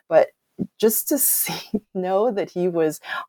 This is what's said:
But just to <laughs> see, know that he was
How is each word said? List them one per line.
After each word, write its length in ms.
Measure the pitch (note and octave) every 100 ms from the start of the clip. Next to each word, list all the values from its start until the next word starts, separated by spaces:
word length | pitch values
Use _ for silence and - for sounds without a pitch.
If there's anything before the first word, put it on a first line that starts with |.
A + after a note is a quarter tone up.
| -
But 200 | D#3+ - _ _ - F#3+ -
just 280 | A3 A3+ -
to 100 | C#4+
<laughs> 140 | -
see, 500 | - - E3 - G#3 -
know 380 | F#3+ F#3 F#3+ A#3+
that 200 | G3+ D#3+
he 160 | F3+ F3+
was 320 | E3+ D#3 D3+ - -